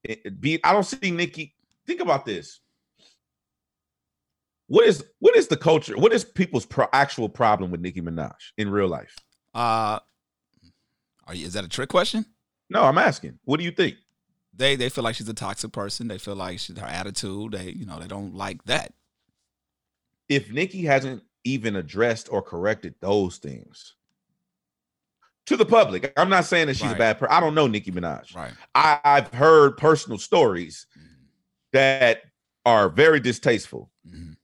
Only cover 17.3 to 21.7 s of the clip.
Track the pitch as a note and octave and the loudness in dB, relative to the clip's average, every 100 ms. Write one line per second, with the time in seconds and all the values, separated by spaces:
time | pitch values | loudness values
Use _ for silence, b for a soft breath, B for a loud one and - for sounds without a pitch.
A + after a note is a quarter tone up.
17.3 | G2+ A2 G2+ F#2 F#2 G#2 E2 F2+ G2 G2+ | -10 -10 -12 -12 -14 -16 -16 -14 -14 -14
18.3 | F#2+ G2 F2+ - D3+ - _ _ _ _ | -12 -12 -12 -8 -6 -8 _ _ _ _
19.3 | _ _ _ _ _ _ _ _ _ _ | _ _ _ _ _ _ _ _ _ _
20.3 | C#3 G2+ B2 F#3 F#3+ E3 C3+ C3 A#2+ _ | -4 -4 -6 -6 -6 0 0 0 -14 _
21.3 | _ A#2+ C3+ A2 | _ -6 -4 -4